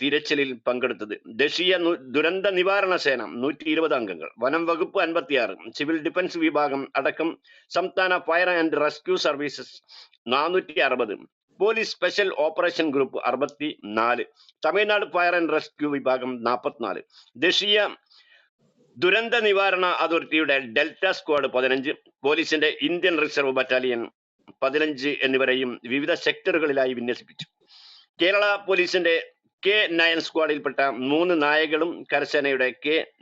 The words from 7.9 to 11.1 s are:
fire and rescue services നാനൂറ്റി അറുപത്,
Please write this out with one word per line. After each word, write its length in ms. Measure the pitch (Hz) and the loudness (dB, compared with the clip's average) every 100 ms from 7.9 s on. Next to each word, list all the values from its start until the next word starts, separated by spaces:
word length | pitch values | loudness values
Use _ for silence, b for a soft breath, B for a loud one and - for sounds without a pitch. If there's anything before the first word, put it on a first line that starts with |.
| - 185 180 | 0 2 0
fire 480 | 156 170 180 175 160 | 2 2 2 2 2
and 100 | 147 | 2
rescue 480 | 151 143 170 180 165 | 0 -2 -4 0 0
services 540 | 139 143 - 120 - _ B B B 117 | 0 -6 -8 -16 -20 _ B B B -2
നാനൂറ്റി 520 | 131 160 180 175 160 | 0 2 0 -2 0
അറുപത്, 380 | 139 127 110 | 2 2 -2